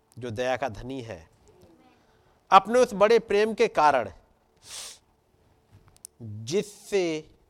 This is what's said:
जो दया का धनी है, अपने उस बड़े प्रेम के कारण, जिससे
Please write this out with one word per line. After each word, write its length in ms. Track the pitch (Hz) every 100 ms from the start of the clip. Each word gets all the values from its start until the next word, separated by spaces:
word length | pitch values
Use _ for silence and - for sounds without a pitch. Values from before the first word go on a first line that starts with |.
| _ -
जो 140 | 120
दया 260 | 113 127 123
का 120 | 135
धनी 320 | 101 123 135
है, 280 | 113 90 80 _ _ _ - _ _ _ _ _ _ _ _
अपने 280 | 190 202 247
उस 160 | 240
बड़े 240 | 196 208 233
प्रेम 360 | 220 202 220
के 140 | 220 220
कारण, 420 | 196 151 139 101 - _ _ _ _ - - - - _ _ _ _ _ _ _ - _ _ - _
जिससे 1080 | 113 104 113 185 202 - - 202 175 156 156 _ _